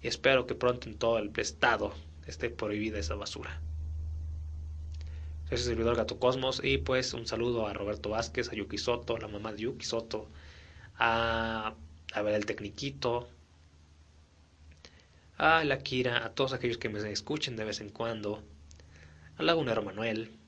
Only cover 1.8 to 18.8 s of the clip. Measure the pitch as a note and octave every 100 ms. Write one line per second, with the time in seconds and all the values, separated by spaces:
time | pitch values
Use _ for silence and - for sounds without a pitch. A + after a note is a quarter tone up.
1.8 | G#2 - - - - - A#2 - A2 G#2+
2.8 | A2 G#2 G2 G#2 G2+ - - - - -
3.8 | - - - - - - - - - -
4.8 | - - - - - - - B2 B2 A2+
5.8 | A2+ A#2 A2 - B2 C3 C3 B2+ C3+ C3+
6.8 | C3 B2+ B2+ B2 A2+ A#2+ A#2 A#2+ G#2+ G2+
7.8 | G2+ G#2 G#2 G#2+ A2+ G2 A#2 G#2+ G2 G2+
8.8 | - A#2+ - A2+ G#2 G#2 A2 G#2 A2+ C3+
9.8 | - A2+ A2 A2 - - - - - -
10.8 | - - A#2 A2+ A#2 A2+ A2+ A2+ A2 A2
11.8 | - - - - G#2 G#2+ G#2 - G2+ -
12.8 | C#3 C#3 B2 A#2+ B2 - - - - -
13.8 | - - - - - - - - - -
14.8 | - - - - - - D3+ D#3+ D3+ C3+
15.8 | - B2+ B2 A#2+ A2+ - C3 B2+ B2 A2+
16.8 | A#2 G#2 G#2+ G2+ - D3+ C#3 A2+ G#2+ G#2
17.8 | G#2 - A#2 A2 G#2 G#2+ - - - -